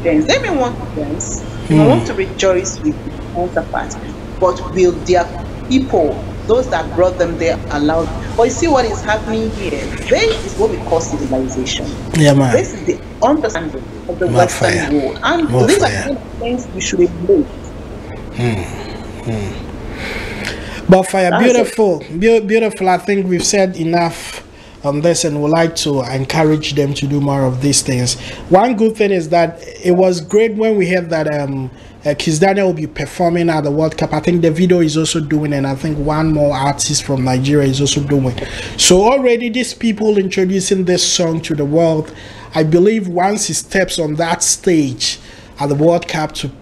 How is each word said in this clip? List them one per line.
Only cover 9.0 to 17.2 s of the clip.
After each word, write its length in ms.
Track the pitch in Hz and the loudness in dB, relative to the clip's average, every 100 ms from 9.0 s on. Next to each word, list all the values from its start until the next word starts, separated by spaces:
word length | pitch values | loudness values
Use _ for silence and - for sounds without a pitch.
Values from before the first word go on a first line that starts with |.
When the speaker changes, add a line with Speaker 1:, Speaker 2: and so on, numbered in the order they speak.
Speaker 1:
happening 480 | - 220 220 220 220 | -2 -2 -2 -2 -4
here? 280 | 202 190 147 135 - - | -4 -6 -6 -6 -8 0
This 360 | 294 453 220 - | 2 2 0 -4
is 120 | - | -2
what 100 | 214 | 0
we 60 | 185 - | 0 -2
call 100 | 165 | -2
civilization. 840 | 165 147 139 131 131 - 123 - - - - 165 | -2 -4 -2 -2 -2 -4 -4 -4 -6 -8 -4 4
Speaker 2:
Yeah, 160 | 147 | 6
man. 180 | 139 135 | 6 4
Speaker 1:
This 200 | 494 - | 2 0
is 80 | 214 | -6
the 140 | 156 - - - | -4 -4 -6 -2
understanding 580 | 233 302 233 165 160 135 117 - - | 2 2 0 -4 -6 -8 -12 -14 -10
of 100 | 170 | -4
the 80 | 180 | 0
Speaker 2:
More 120 | - | 4
Speaker 1:
Western 300 | 180 - 180 | 2 2 0
Speaker 2:
fire. 200 | 175 147 | 0 0
Speaker 1:
world. 280 | 147 135 - | 0 0 -2
And 260 | 233 339 311 | 0 0 2
Speaker 2:
More 160 | 123 233 | 4 4
Speaker 1:
these 100 | 392 | 4
are 100 | 330 | 2
Speaker 2:
fire. 40 | |
Speaker 1:
the 120 | 202 | 0
kind 140 | 269 277 | -4 -6
of 220 | - - | -8 -8
things 280 | 233 247 - 190 | -4 -4 -6 -8
we 60 | |
should 180 | 185 185 | -4 2
embrace. 440 | 175 170 | 2 0